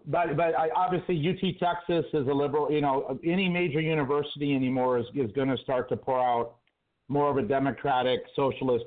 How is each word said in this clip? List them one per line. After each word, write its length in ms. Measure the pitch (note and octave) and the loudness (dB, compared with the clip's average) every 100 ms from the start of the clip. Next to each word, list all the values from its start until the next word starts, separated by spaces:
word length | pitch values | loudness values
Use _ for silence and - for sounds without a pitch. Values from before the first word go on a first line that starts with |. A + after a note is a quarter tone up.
| - | -4
but, 320 | D#3 E3+ D3 | -2 0 2
but 180 | E3+ D#3+ | 0 2
I, 140 | D#3+ E3 | 0 0
obviously 400 | F#3 F3+ - F3+ | 0 0 -2 0
U 180 | D3+ | 0
T 200 | F#3 F#3+ F3+ | 0 -2 -2
Texas 460 | F3 E3+ - E3+ - | -2 -2 -2 -2 0
is 140 | D#3 C3 | -2 0
a 60 | |
liberal, 380 | C#3 C#3+ D3 C#3 | 0 2 0 0
you 100 | D3+ | 2
know, 380 | C#3+ C3+ C#3+ C3 | 2 0 -2 -4
any 260 | E3 F3+ F#3 | -2 0 0
major 320 | F3 F3 C#3+ | 0 0 0
university 720 | D#3+ D#3 C3+ C#3+ D3 D3 C#3+ C#3 | 0 0 0 0 -2 -4 0 2
anymore 440 | C3 B2+ B2+ B2 | 2 2 2 2
is, 80 | A2+ C#3+ | 0 -2
is 160 | A#2+ | -2
gonna 260 | C3+ C3+ B2 | 0 0 -2
start 320 | - B2+ B2 | -2 -2 -2
to 80 | A2 | -4
pour 220 | - C3 | -2 0
out 360 | B2 A#2+ A#2 - _ _ _ _ _ | 2 0 -2 -8 _ _ _ _ _
more 180 | C#3+ C#3+ | 2 2
of 80 | C3+ | 2
a 40 | |
democratic, 800 | G#2+ A#2 C#3 A2+ C#3+ B2+ B2+ B2 - - | 0 0 0 -2 0 0 2 0 -2 -2
socialist 500 | C#3 - C3 A#2+ | -2 0 0 0